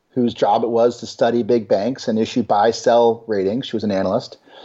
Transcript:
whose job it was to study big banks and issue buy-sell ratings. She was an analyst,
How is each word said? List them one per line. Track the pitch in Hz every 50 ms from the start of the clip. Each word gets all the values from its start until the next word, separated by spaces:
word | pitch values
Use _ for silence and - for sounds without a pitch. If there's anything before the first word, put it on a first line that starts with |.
| _ _
whose | - 127 120 117 110
job | - 135 104 107 120 120
it | 113
was | 117 113 117 123 117 -
to | 113
study | - - - 131 117 117 120 113
big | 101 120 120 107 -
banks | 107 95 101 120 135 - - 127
and | 110 110
issue | 113 - - 127 107
buy-sell | - 117 104 104 117 113 - - 131 117 120 117 117 113 117 - -
ratings. | 107 98 92 95 107 131 139 -
She | -
was | 110 107
an | 107
analyst, | 98 95 95 92 98 123 - - - _ _ _ - - -